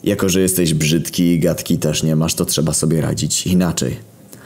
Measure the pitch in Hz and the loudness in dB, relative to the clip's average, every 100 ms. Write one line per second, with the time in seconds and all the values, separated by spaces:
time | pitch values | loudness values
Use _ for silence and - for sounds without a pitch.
0 | 104 104 98 92 92 92 85 78 76 82 | -2 0 2 2 2 2 0 2 0 0
1 | - - 85 85 85 80 - 85 78 78 | -2 0 2 2 2 -2 -2 0 0 0
2 | 80 78 78 - 87 - 78 76 78 80 | 0 0 0 -2 -2 0 0 0 0 0
3 | 78 78 - - - 90 90 - 64 - | 0 -2 -2 -2 0 2 2 0 -4 -6
4 | - - - - | -12 -20 -20 -20